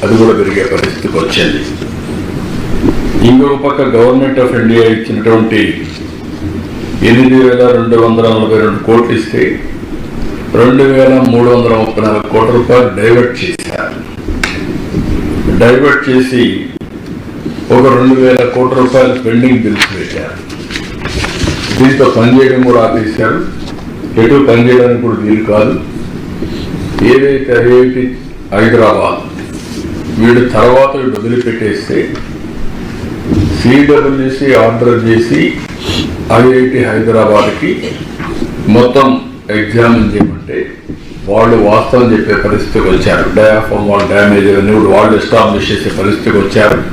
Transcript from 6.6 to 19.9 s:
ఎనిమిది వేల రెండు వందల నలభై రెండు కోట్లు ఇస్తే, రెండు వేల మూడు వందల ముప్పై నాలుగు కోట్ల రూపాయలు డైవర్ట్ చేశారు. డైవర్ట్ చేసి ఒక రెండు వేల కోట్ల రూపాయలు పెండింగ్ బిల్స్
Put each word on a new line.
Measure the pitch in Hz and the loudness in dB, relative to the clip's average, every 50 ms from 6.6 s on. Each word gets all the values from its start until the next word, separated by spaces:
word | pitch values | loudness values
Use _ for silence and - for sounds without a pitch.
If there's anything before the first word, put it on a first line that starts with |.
| - - - - - - - - - 110 | -10 -10 -10 -10 -10 -8 -6 -2 2 2
ఎనిమిది | 117 123 131 127 127 131 127 127 | 4 4 4 4 4 6 4 4
వేల | 123 123 123 123 120 117 | 4 4 4 4 4 2
రెండు | 113 113 117 113 113 | 2 2 2 2 4
వందల | 117 113 113 113 113 110 | 2 2 2 2 2 2
నలభై | 110 110 107 113 107 107 | 2 2 2 2 2 2
రెండు | 107 98 - - - | 0 -2 -2 0 2
కోట్లు | 113 120 120 117 117 110 | 2 2 2 2 -2 -2
ఇస్తే, | - - - 127 - - - - - - - - - - - - - - - - - - - - - - - 110 | -4 -4 -2 -2 -2 -2 -2 -6 -8 -10 -10 -10 -10 -10 -10 -10 -10 -10 -8 -6 -6 -6 -6 -8 -10 -4 0 2
రెండు | 117 123 131 139 139 135 135 | 2 4 4 4 4 4 4
వేల | 131 131 131 131 131 123 117 117 | 4 4 4 4 4 4 2 2
మూడు | 117 120 123 123 | 4 4 4 4
వందల | 120 117 117 113 110 110 | 4 2 2 2 0 0
ముప్పై | 107 - 107 107 | -2 -2 -2 -2
నాలుగు | 107 107 107 - - - | 0 0 -2 -4 -2 0
కోట్ల | 110 110 113 120 - | 0 2 2 2 0
రూపాయలు | - - 123 123 123 98 92 98 | 2 2 2 2 2 0 -2 0
డైవర్ట్ | 104 113 120 123 127 123 - - - | 2 2 4 4 2 0 -2 -6 -6
చేశారు. | - - - - - - - - - - - - - - - - - - - - - - - - - - - - - - - - - - - - - - - - - - - | -6 -6 -8 -8 -10 -8 -8 -8 -8 -10 -12 -12 -14 -14 -12 -8 -8 -6 -4 -4 -6 -6 -8 -8 -8 -8 -8 -8 -6 -6 -6 -4 -2 -2 -2 -2 -4 -4 -2 -2 0 0 2
డైవర్ట్ | - 120 127 131 143 143 135 - - 139 | 2 4 2 2 0 0 -2 -2 -2 0
చేసి | 127 127 127 127 131 123 113 98 95 - - - - - - - - - - - - - - - - - - - - - - - 117 | 0 0 0 0 0 0 0 0 -2 -4 -8 -10 -12 -12 -14 -14 -14 -16 -14 -14 -14 -14 -14 -14 -14 -10 -10 -10 -10 -10 -2 0 2
ఒక | 123 131 135 127 123 | 4 4 4 4 4
రెండు | 123 131 131 131 127 | 4 4 4 4 4
వేల | 127 123 123 120 - - 123 | 4 4 2 2 0 0 0
కోట్ల | 131 127 131 123 131 | 0 0 2 0 0
రూపాయలు | 127 - 131 127 123 123 - - | 2 4 4 2 2 0 -2 -2
పెండింగ్ | 113 113 120 127 127 127 110 107 | 0 0 2 2 2 2 2 0
బిల్స్ | 107 101 95 - - | -2 -2 -2 -2 -4